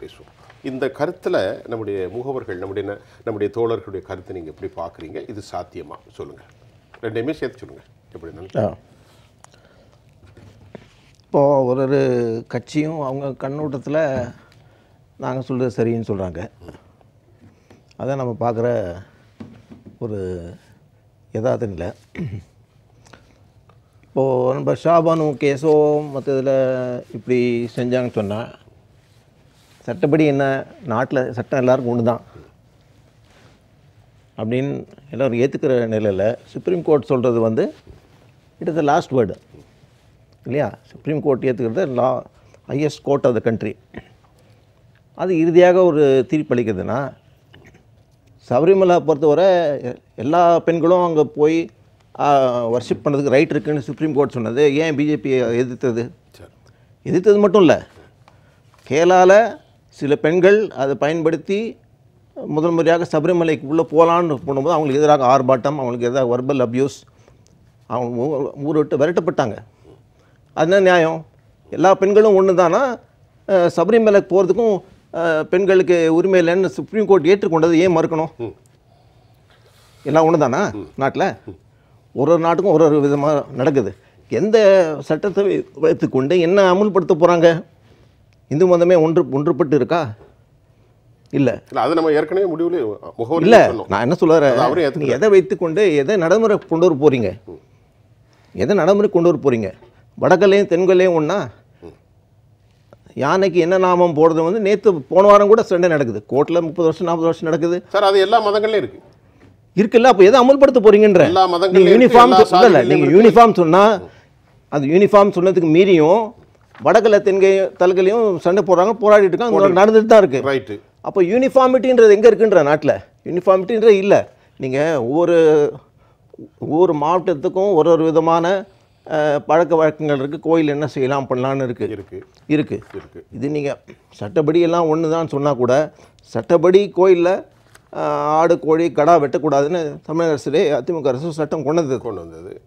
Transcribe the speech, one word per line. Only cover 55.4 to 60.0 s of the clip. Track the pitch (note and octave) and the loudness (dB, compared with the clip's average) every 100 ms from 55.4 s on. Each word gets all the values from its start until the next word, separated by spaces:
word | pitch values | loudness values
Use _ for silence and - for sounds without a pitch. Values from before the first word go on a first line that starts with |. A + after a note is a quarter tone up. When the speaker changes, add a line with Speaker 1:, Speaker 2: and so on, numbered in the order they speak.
| A#2 A#2 B2+ A#2 C3 A#2 B2 - _ | -2 -4 -4 -6 -6 -6 -8 -14 _
Speaker 1:
சரி. | _ - _ _ _ _ _ | _ -20 _ _ _ _ _
Speaker 2:
எதிர்த்தது | - F3+ G#3 G3+ | -6 -2 2 2
மட்டும் | G3+ G3+ | 2 4
இல்ல, | D#3 G2+ - - _ _ _ _ _ _ _ _ - | 4 2 -4 -20 _ _ _ _ _ _ _ _ -6
கேரளால | C#3+ F3 F#3 F#3 G#3 A3+ D4+ _ _ _ | 0 2 4 6 4 2 -6 _ _ _
சில | - | -8